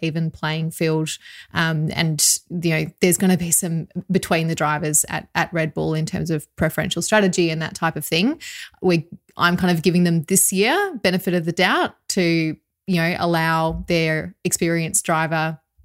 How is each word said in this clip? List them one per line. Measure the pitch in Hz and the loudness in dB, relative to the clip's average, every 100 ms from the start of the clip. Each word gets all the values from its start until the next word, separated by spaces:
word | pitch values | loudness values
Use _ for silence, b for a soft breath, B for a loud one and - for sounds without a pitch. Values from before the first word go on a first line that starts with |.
even | 160 165 160 | -4 -2 -4
playing | - 156 156 160 | -4 -4 -4 -4
field, | - 160 156 156 - B B B | -2 0 0 -2 -8 B B B
um, | 170 165 156 156 | -2 -2 0 -2
and, | - 165 151 - - - | 0 -2 2 0 0 -4
you | 175 165 | -4 0
know, | 156 156 - | 0 -2 2
there's | 180 160 | 2 4
gonna | 190 180 | 4 2
be | 170 | 2
some | - 175 165 - 180 - | 0 0 -4 -4 -10 -2
between | 185 - 170 165 | -2 2 0 0
the | 156 | 0
drivers | 151 151 151 147 - | 0 0 0 0 0
at, | 156 - 170 | -4 -4 -2
at | 160 | -2
Red | 165 156 | -2 -2
Bull | - 160 | -2 -2
in | 156 156 | -2 -2
terms | 165 160 | -4 -2
of | 156 - - | -4 -6 -2
preferential | 165 - - 170 | 0 0 -4 -2
strategy | 170 214 190 180 165 | 2 4 4 2 0
and | 160 | 0
that | 156 - | -6 -2
type | 165 156 | -2 -2
of | - | -2
thing. | 165 233 320 B B B B | 0 2 -2 B B B B
We, | 185 170 - - _ - | 2 2 0 -16 _ 0
I'm | 175 180 | 2 2
kind | 180 170 | 2 2
of | |
giving | 180 175 175 | 2 2 2
them | 165 | 2
this | - 190 - | 2 0 2
year | 190 220 349 403 269 | 2 2 2 -2 -2
benefit | 185 185 185 | 0 0 0
of | 175 | -2
the | 165 | -2
doubt | 175 185 311 320 - - | 0 2 2 -2 -6 -6
to, | 202 170 165 160 - _ _ - | 0 2 2 0 -6 _ _ -4
you | 175 | 0
know, | 165 175 | 0 0
allow | 170 165 165 160 160 170 180 | 0 0 2 2 0 -4 -2
their | 170 160 156 175 - - | 0 2 -2 -4 -6 -4
experienced | - 170 170 160 - | -2 0 0 0 -4
driver | - 160 160 160 160 156 _ _ | 0 0 0 -2 -2 -6 _ _